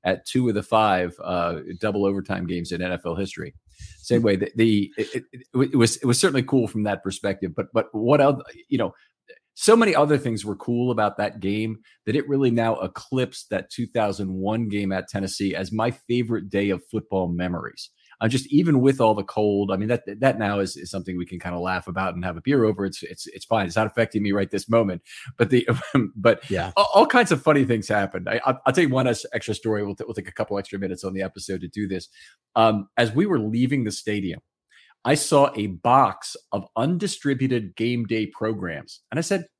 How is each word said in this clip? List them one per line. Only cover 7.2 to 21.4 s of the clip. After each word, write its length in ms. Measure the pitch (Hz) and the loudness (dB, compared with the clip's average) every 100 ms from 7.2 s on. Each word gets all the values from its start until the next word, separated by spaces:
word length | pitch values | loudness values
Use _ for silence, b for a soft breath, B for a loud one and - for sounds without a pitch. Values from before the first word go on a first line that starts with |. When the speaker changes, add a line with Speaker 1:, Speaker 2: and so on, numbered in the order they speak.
| 101 95 92 | -4 -4 -6
Speaker 1:
But, 120 | 78 95 | -6 -2
but 140 | 113 - | -2 -2
what 280 | 107 117 147 | -2 2 6
else, 220 | 139 135 - - _ | 4 2 -6 -20 _
you 100 | 131 | -2
know, 140 | 107 b b _ _ - _ | -2 b b _ _ -20 _
so 220 | - - 233 | 0 6 6
many 180 | 220 | 6
other 240 | 156 147 147 | 4 4 2
things 260 | 127 110 | 0 -4
were 120 | 107 98 | -6 -8
cool 340 | - 120 123 | -2 0 0
about 260 | 113 104 - | 2 0 0
that 200 | 104 110 | -4 -2
game 400 | 98 104 110 110 b b - | -2 -2 -2 -6 b b -2
that 100 | 135 | -2
it 120 | 147 | 0
really 220 | 139 131 | 2 2
now 300 | 117 113 110 | 2 0 0
eclipsed 680 | 92 - - 131 127 - - | -6 -10 -6 -2 -2 -6 -8
that 200 | 98 - | -8 -6
two 160 | - 117 | -8 -4
thousand 480 | 117 104 98 95 | 0 -2 -2 -6
one 340 | 95 98 113 113 | -4 -2 -2 -2
game 220 | 104 98 | -2 -2
at 160 | 95 - | -4 -4
Tennessee 480 | 101 95 - 98 | -6 -6 -2 -2
as 160 | - - | -2 -4
my 220 | 107 117 | -2 -2
favorite 580 | 123 - 120 117 113 95 | -4 -2 -2 0 -4 -2
day 200 | 98 101 | -2 0
of 120 | 92 - | -2 -4
football 380 | 110 - 95 90 | -8 -2 -2 -2
memories. 640 | 87 90 87 - - - b b b | -2 -4 -6 -8 -14 -20 b b b
Uh, 60 | 110 | 0
just 180 | 127 135 | 0 2
even 300 | 147 170 139 | 2 4 4
with 180 | 131 135 | 4 4
all 140 | 113 | 4
the 100 | 104 | 4
cold, 460 | 98 - 107 101 101 | -2 0 2 2 0
I 60 | 95 | -2
mean, 100 | 107 | 0
that, 140 | 120 - 104 | -2 -4 0
that 180 | 131 104 | 0 2
now 220 | 104 101 | 0 0
is, 160 | 98 - | -2 -6
is 140 | 90 | -10
something 260 | 95 90 90 | -10 -6 -8
we 80 | |
can 140 | 90 | -8
kinda 200 | 90 | -8